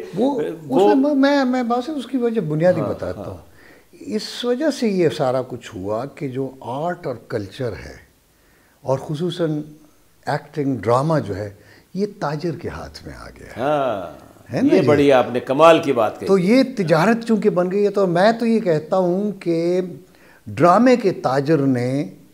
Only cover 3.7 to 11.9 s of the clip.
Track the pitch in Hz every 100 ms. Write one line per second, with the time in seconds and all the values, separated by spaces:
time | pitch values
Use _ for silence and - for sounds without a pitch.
3.7 | - _ - - 214 - - 247 247 311
4.7 | - 233 190 165 - 135 131 127 123 -
5.7 | - 95 110 139 - 143 123 135 - 117
6.7 | 131 165 170 160 117 - 120 98 - 127
7.7 | 85 - - - _ _ _ _ _ _
8.7 | _ 131 135 - 151 180 165 165 151 151
9.7 | - _ _ _ _ - 143 - - 139
10.7 | 127 98 120 147 156 104 95 104 98 _
11.7 | - _